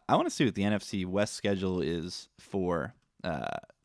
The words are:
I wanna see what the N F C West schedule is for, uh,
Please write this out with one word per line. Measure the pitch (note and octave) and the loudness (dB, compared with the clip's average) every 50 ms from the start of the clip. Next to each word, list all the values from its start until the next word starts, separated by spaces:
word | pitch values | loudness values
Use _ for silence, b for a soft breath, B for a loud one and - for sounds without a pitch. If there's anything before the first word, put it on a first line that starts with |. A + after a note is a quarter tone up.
| - | 2
I | - A#3+ | 2 4
wanna | - F4 E4+ | 4 4 0
see | - - D3+ | 2 2 2
what | G#2+ - | 2 2
the | G2+ G2 | 2 2
N | G#2 | 2
F | G#2+ G2+ - | 2 0 0
C | - - G2 F#2 | -4 -4 -4 -2
West | F2+ F#2 G2+ G#2 - - | 0 0 0 0 0 -2
schedule | - - G2+ G2+ F#2 F#2+ F#2 F#2 F2+ | -2 0 0 0 2 0 0 0 0
is | C#2 D#2 E2+ E2+ D#2+ F2+ - - - - _ - | 0 0 0 -2 -4 -6 -8 -12 -14 -18 _ -20
for, | - - - G2 F2+ F2 F2 E2 C2 - - _ _ _ _ - - | -12 -6 -2 -2 0 0 0 0 -2 -4 -8 _ _ _ _ -10 -6
uh, | F2 D#2+ C2 - G1+ G1+ - - - _ _ | -6 -4 -4 -4 -6 -6 -8 -10 -14 _ _